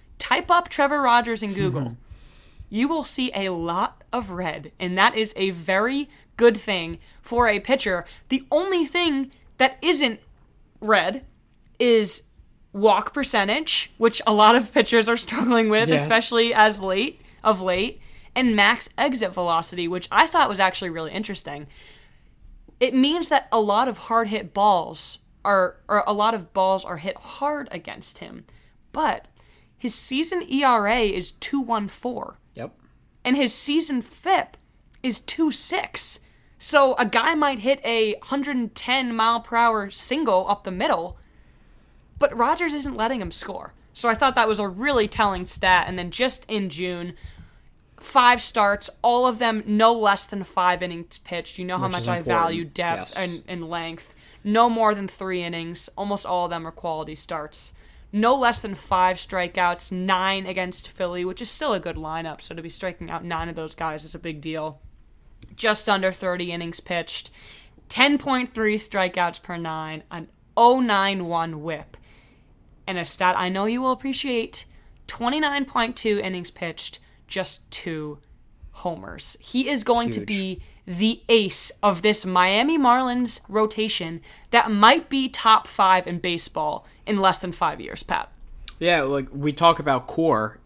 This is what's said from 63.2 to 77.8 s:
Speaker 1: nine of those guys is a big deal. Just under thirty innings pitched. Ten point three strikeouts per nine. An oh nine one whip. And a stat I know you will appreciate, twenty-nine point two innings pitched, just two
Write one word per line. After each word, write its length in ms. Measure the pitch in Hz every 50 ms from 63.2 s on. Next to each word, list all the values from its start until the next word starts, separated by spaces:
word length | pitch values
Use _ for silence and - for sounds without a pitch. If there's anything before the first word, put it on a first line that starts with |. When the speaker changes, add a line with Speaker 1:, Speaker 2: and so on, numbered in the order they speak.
| -
Speaker 1:
nine 240 | 170 170 160 165 170
of 60 | 160
those 180 | 165 160 156 -
guys 280 | - 165 160 151 156 151
is 100 | 156 165
a 40 | 156
big 220 | - 170 156 147
deal. 400 | 143 156 156 160 151 156 143 143 - - - - - _ - - - - - - - - -
Just 320 | - - 220 214 214 - 226
under 220 | 202 190 190 190 185
thirty 380 | - 196 185 180 180 175 175 170
innings 280 | 170 170 170 170 -
pitched. 500 | - - 180 170 165 - - - - - - - - - - - - - _ - - -
Ten 300 | - 233 254 285 294 269
point 360 | - 285 262 254 247 240 -
three 220 | 220 220 214 214
strikeouts 640 | 214 214 - - 196 185 180 180 185 175 175 165 - -
per 140 | - 180
nine. 460 | 170 165 160 160 160 156 156 156 156 - -
An 180 | - 170 156 - _ _ _ _ -
oh 240 | 214 233 240 254 262
nine 460 | 254 233 208 196 196 196 196 190 180
one 360 | 170 170 165 165 165 160 151 147
whip. 340 | 165 156 147 156 - - - - _ - - _ _ _ _ _ _ _ _ _ _ - _ -
And 120 | - 190 175
a 80 | 170
stat 300 | - - - 190 180 180 -
I 100 | 180 180
know 180 | 185 190 202
you 140 | 220 233 247 262
will 100 | 262 254
appreciate, 720 | 254 - 269 262 - - 277 247 233 226 - - - - - - - - - - - -
twenty-nine 580 | - - - 233 240 269 311 311 285 285 285 269
point 300 | 269 - 247 226 233 240
two 220 | - - 220 208 202
innings 320 | - 190 185 180 175 -
pitched, 480 | - - 180 165 160 - - - - - _ _ _ _ _ -
just 400 | - - - - - - - -
two 480 | - -